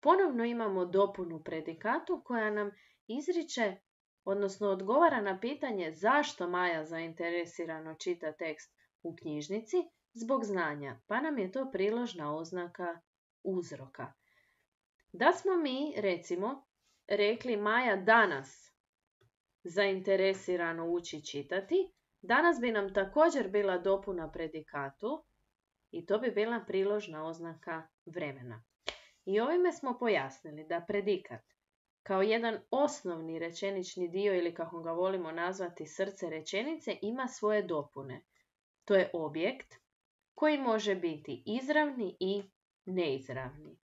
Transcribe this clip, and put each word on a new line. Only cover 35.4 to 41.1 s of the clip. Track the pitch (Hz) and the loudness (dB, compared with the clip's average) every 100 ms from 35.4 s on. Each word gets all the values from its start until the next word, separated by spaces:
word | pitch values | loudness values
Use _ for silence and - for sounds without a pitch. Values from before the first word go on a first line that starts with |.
| 175 190 180 175 156 | -4 -2 -6 -8 -12
srce | - 196 196 175 | -4 -4 -4 -6
rečenice | 156 156 196 262 320 - 190 | -6 -4 -4 -4 -6 -6 -6
ima | 202 247 254 | -4 -4 -6
svoje | - 214 214 | -2 2 2
dopune. | 185 160 143 - 139 131 _ _ _ _ _ _ | 2 -2 -4 -10 -12 -12 _ _ _ _ _ _
To | - | 4
je | 196 180 | 4 4
objekt | 170 156 151 180 262 - - _ _ _ _ _ | 0 -4 0 -2 -2 -12 -20 _ _ _ _ _
koji | - 302 294 | 0 2 2
može | 254 220 214 | 2 2 2
biti | 185 175 | 0 0